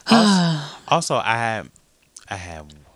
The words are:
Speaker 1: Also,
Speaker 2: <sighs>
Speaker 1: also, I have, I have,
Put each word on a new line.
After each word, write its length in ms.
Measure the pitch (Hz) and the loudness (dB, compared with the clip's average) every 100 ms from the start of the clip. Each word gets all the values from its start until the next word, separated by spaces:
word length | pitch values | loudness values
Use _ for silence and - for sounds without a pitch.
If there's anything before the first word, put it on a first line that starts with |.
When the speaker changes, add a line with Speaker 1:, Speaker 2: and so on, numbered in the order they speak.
| - | 2
Speaker 1:
Also, 540 | 226 214 190 170 156 147 - | 4 6 4 2 -2 -8 -12
Speaker 2:
<sighs> 60 | - | -2
Speaker 1:
also, 280 | 156 - 131 | -2 0 -2
I 200 | 101 117 | 0 -2
have, 320 | 117 110 71 _ _ _ _ - - | -2 -4 -8 _ _ _ _ -20 -14
I 60 | 98 | -14
have, 320 | 90 80 76 73 71 | -12 -16 -18 -20 -20